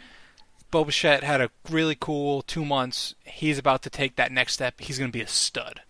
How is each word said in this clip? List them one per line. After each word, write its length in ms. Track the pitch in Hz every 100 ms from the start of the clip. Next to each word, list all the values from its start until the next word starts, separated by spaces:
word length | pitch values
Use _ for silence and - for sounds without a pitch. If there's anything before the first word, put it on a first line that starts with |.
| - - - _ - _ -
Bo 140 | 165
Bichette 380 | 147 - 165 139
had 180 | 139 139
a 80 | 123 _ -
really 260 | 160 160 147
cool 420 | - 147 143 139
two 220 | - 170
months. 500 | 147 139 127 - - -
He's 340 | - - 156 139
about 240 | 139 131
to 80 | -
take 260 | - 135 -
that 160 | 123
next 220 | 127 123
step. 260 | - 127 -
He's 180 | - 131
gonna 120 | 131
be 80 | 117
a 60 | -
stud. 560 | - - 123 - - -